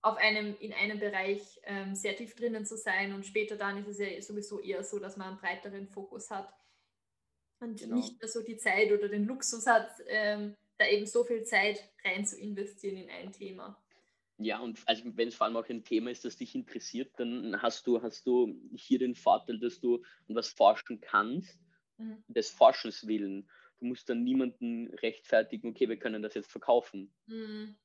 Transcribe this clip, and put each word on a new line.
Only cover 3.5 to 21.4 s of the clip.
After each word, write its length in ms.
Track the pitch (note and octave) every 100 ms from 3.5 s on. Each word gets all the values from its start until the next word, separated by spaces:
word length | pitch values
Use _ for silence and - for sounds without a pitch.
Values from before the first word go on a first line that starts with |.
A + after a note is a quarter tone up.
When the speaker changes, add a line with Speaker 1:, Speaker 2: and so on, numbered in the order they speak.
| G#3
Speaker 1:
dann 220 | G3+ G3
ist 100 | G#3
es 120 | G3+
ja 220 | G3+ F3
sowieso 380 | - G#3 G#3 G#3
eher 220 | - F#3
so, 160 | G3 G#3
dass 160 | G3 G3
man 120 | F#3+
einen 80 | G3
breiteren 500 | F#3+ F#3+ G#3 G3 G3
Fokus 420 | - G3 - -
hat 240 | G#3+ - _ _ _ _ _ _ _ _ _ _ _
und 180 | A#3 G#3
Speaker 2:
Genau. 160 | A3+ A#3+
Speaker 1:
nicht 240 | - -
mehr 60 | A3
so 140 | A#3
die 160 | A3 A3
Zeit 340 | A3 G3 G#3+
oder 160 | G#3 G3+
den 180 | G#3 G#3
Luxus 400 | C4 - A#3 B3
hat, 240 | A3+ - - -
ähm, 480 | G#3+ G#3 G#3 G#3 G#3 _ _
da 100 | G#3+
eben 180 | G#3 G#3
so 180 | A#3+
viel 200 | A#3+ A#3
Zeit 400 | A3 G#3 G3+ G#3 - _
rein 220 | G3 F#3 G3+
zu 120 | -
investieren 600 | G#3 G3 G3+ - G3+ F#3+
in 120 | E3+
ein 220 | F3 F#3
Thema. 500 | G3 G3 F#3 F#3+ G3+ _ _ _ _ _ _
Speaker 2:
Ja, 200 | G#2+ G#2+
und 200 | A#2+ A2+ -
also 160 | A2 A#2+ A2+
wenn 140 | A#2
es 60 | A2+
vor 100 | A2
allem 100 | A#2
auch 140 | A2+
ein 160 | A#2 -
Thema 260 | A2 A#2
ist, 140 | A#2+ A#2+
das 100 | -
dich 200 | B2 C3
interessiert, 580 | A#2+ A#2 - - C3 -
dann 440 | A#2+ A#2+ A2 G2
hast 260 | A#2+ - -
du, 140 | A#2+
hast 240 | A#2 - -
du 340 | B2 A2+ - - -
hier 240 | - C3
den 160 | B2+ B2
Vorteil, 440 | - G#2+ - A#2
dass 200 | A#2+ A#2+
du 240 | B2 A#2+ - - _
an 80 | A2
was 140 | A#2
forschen 500 | - G2+ A2 - A2+
kannst, 640 | - G#2 G#2+ D3